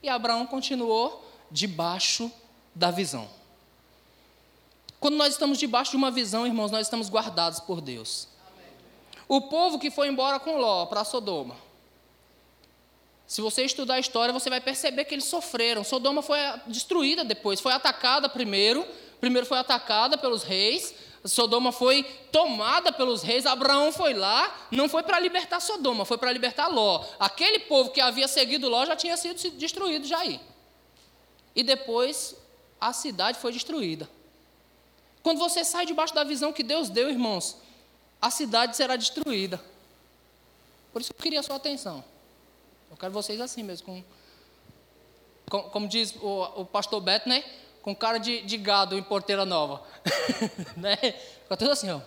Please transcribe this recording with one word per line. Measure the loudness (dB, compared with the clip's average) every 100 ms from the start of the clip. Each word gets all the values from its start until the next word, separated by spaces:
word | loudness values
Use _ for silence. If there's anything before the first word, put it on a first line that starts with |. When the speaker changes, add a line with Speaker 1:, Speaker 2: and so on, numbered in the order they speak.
Speaker 1:
E | 0
Abraão | 0 2 0 0
continuou | -4 -2 -2 2 2 2 -4 -20 -20 -6
debaixo | -2 -2 0 -2 0 0 0 -4 -10 -20 _ _
da | 0 2
visão. | 2 -2 -4 -10 -16 -20 _ _ _ _ _ _ _ _ _ _ _ _ _ -20 _
Quando | 0 4
nós | 2
estamos | 4 2 2
debaixo | 2 2 2
de | 2
uma | 2
visão, | 0 -2 -2 0
irmãos, | 0 0
nós | -2 -2
estamos | -4 0
guardados | -2 0 -2 -2 -2
por | -6 -6
Deus. | -6 -10 -8 -8 -10 -20 -20
Speaker 2:
Amém. | -20 -20 -20 -20 -20 -20 -20 2
Speaker 1:
O | 2
povo | 2 2 2 2
que | -4
foi | 0 0
embora | 2 0 0
com | -2 0
Ló | 2 2 0
pra | -2
Sodoma, | -2 -4 -2 -4 -6 -12 -20 _ _ _ _ _ _ _ _ _ _ _ _ _ _ _ -10
se | -4
você | -2 0
estudar | -2 -2 0
a | 0
história, | 0 2 2
você | 0 -2
vai | -2
perceber | -2 -2 -2 -2
que | -4
eles | -4
sofreram. | -2 -4 -4 0 0 0
Sodoma | -2 0 2 0
foi | 0 0 0 -4 -8
destruída | -8 0 2 2 0
depois, | -2 -2 -2 0
foi | 2
atacada | 2 2 2 2 2 0
primeiro. | -2 0 4 4 4 -2 -12 -20 -2
Primeiro | 2 2
foi | 2 -2
atacada | 2 0 2 2 2 2
pelos | 0 -2
reis. | -2 0 2 0 -6 -12 -20 -12
Sodoma | -2 2 4 4 2
foi | 4 6 6 2 -12 2
tomada | 4 4 2 2 4 2
pelos | 2 0 0
reis. | 0 2
Abraão | 2 2 4 6 4
foi | 4 2
lá, | 2 2 2 2 -2 -2
não | 2 2
foi | 2
pra | 2 2
libertar | 2 0 -2 -4
Sodoma, | -2 0 0 0
foi | -2 0
pra | 0
libertar | 0 -2 0 2
Ló. | 4 4 2 -2 -2
Aquele | -2 2 2 2
povo | 4 4 4
que | 2
havia | 2 2 0
seguido | 2 2 0 0
Ló | 2
já | 0
tinha | 0 -2 -2
sido | -4 -6
se-, | -8
destruído | -6 -8 -4 -2 -2 -2
já | -2
aí. | -2 -6 -12 -20 _ _ _ _ -20 _ _ _ _
E | -2
depois | 2 0 0 0 0 -2 -8 -12 -20 _ _ _
a | -4
cidade | -4 -6 -2 -2 0
foi | -6
destruída. | -6 -6 -4 -4 -6 -10 -16 _ _ _ _ _ _ _ _ _ _
Quando | 0 2
você | 2 2
sai | 0 -2
debaixo | -2 0 0
da | 0
visão | 0 0 -2
que | -2
Deus | -2 -2 0
deu, | 0 0
irmãos, | 0 0 -2 -4 -8 -20 -20 _ _ _ _
a | -2
cidade | 0 2 2 2 2
será | 0
destruída. | 2 0 -2 -2 -2 -2 -6 -12 -20 _ _ _ _ _ _ _ _ _ _ _
Por | -8
isso | -8
eu | -6
queria | -4 -4
a |
sua | -4
atenção. | -6 -6 -6 -8 -12 -16 -20 _ _ _ _ _ _ _
Eu |
quero | -12 -8
vocês | -6 -6 -6
assim | -8 -8
mesmo, | -10 -10 -12
com, | -16 -18 -20 -20 -20 _ _ -20 -20 _ _ _ _ _ _ -6
com, | -6 -4
como | -6 -4
diz | -2 -4 -6
o, | -6 -4 -4 -6
o |
pastor | -4 -4 -2 -4
Beto, | 0 0 2
né? | -2 -2 -18 -20 _
Com | -10
cara | -2 0 0
de, | -2 -4
de | -4 -4
gado | 2 4 2
em | -2
Porteira | -2 -2 0 0
Nova. | 2 0 0 -4 -14 -8 -4 -2 -2
<laughs> | -2 -4 -4 -12 -6
Né? | -2
Fica | 0 0 -2 -16 -20 -8 0
tudo | 0
assim, | 0 -2
ó. | -6